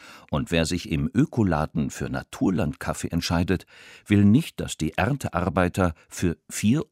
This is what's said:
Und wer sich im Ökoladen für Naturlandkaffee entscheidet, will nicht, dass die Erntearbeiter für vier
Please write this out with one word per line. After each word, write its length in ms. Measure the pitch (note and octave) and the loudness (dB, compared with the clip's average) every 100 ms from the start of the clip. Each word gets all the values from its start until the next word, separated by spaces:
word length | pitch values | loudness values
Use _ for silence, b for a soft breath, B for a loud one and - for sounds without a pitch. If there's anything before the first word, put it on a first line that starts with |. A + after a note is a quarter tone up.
| B B B | B B B
Und 200 | D2+ - | -4 0
wer 140 | E2 | 0
sich 260 | D#2 F2+ - | 0 -4 -2
im 200 | D#2 D2 | -2 0
Ökoladen 760 | - F2+ - G2 D2+ D#2 D#2 C2+ | 0 0 2 2 2 0 -2 -4
für 180 | - B1 | -6 -6
Naturlandkaffee 1000 | C2 - - - F2 D2 - - D2+ - | -6 -8 -2 0 0 -2 -4 -6 -6 -4
entscheidet, 580 | E2+ - E2+ F2+ F2+ - B B B - | -4 0 0 0 -2 -4 B B B 2
will 180 | G#2 | 4
nicht, 340 | G2+ B2 - - | 6 6 2 -6
dass 200 | - - | -8 -4
die 180 | D#2 - | -4 -2
Erntearbeiter 960 | G2 C#3+ - E2+ F2 D#2+ F2+ - F2+ b b | -2 -2 -4 -2 0 2 0 2 0 b b
für 300 | - F2 D#2+ - | -2 -2 -2 -10
vier 360 | - G#2 D3 - | -2 0 0 0